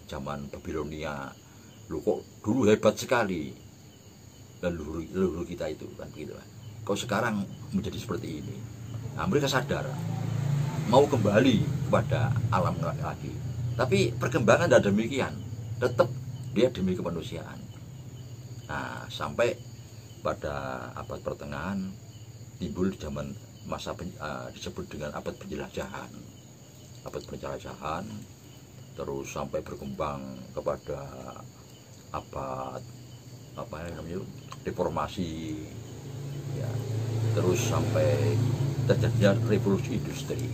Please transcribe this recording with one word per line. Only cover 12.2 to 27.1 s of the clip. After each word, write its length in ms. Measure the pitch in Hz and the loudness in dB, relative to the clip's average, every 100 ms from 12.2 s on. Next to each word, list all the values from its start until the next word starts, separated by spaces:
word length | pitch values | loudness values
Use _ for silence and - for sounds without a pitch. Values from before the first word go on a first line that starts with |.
| - - - | 4 4 4
alam 240 | 92 85 85 | 4 4 2
lagi. 480 | 82 - 80 76 67 - - - - - | 0 0 -4 -4 -6 -4 -4 -2 -2 2
Tapi 320 | - 127 - - | 4 6 4 2
perkembangan 480 | 127 156 107 143 170 | 2 6 8 8 8
tidak 240 | 117 101 | 6 6
demikian, 420 | 101 113 135 82 - - - - - | 4 2 0 0 -4 -8 -8 -6 0
tetap 320 | 123 - 131 - - - - | 0 4 2 2 -8 -8 -2
dia 160 | - 127 | 2 2
demi 300 | - - 90 | 4 0 0
kemanusiaan. 580 | 85 82 - 82 65 - - - - - - - - - - - - | -2 -4 -4 -8 -8 -10 -12 -12 -14 -14 -12 -12 -12 -12 -12 -12 -8
Nah, 400 | 73 62 60 60 | -6 -6 -8 -8
sampai 480 | - 73 71 120 - - - - - - - | -6 -4 2 2 2 -10 -14 -16 -16 -16 -4
pada 680 | 82 76 76 71 67 64 62 71 | -2 -2 -2 -4 -4 -6 -8 -8
abad 240 | - 71 | -8 -6
pertengahan 560 | - 65 71 71 85 98 190 - - - - - - - | -6 -6 -6 -4 -2 -2 -4 -8 -16 -16 -16 -16 -16 -8
timbul 320 | 82 87 95 | -6 0 0
di 80 | - | 0
zaman 320 | 76 71 71 69 - - 76 | -6 -4 -6 -8 -14 -14 -8
masa 240 | 78 82 | -6 -6
pen-, 180 | 78 85 - | -6 -8 -8
eh, 320 | 76 65 62 | -6 -6 -8
disebut 380 | - - - 85 | -8 -8 -8 -8
dengan 240 | 73 73 | -8 -6
abad 180 | 76 85 - | -6 -8 -8
penjelajahan. 720 | - - 67 - - 135 123 - - - - - - - - - | -8 -8 -6 -6 -6 -8 -12 -14 -16 -16 -18 -20 -20 -18 -18 -14
Abad 160 | - | -10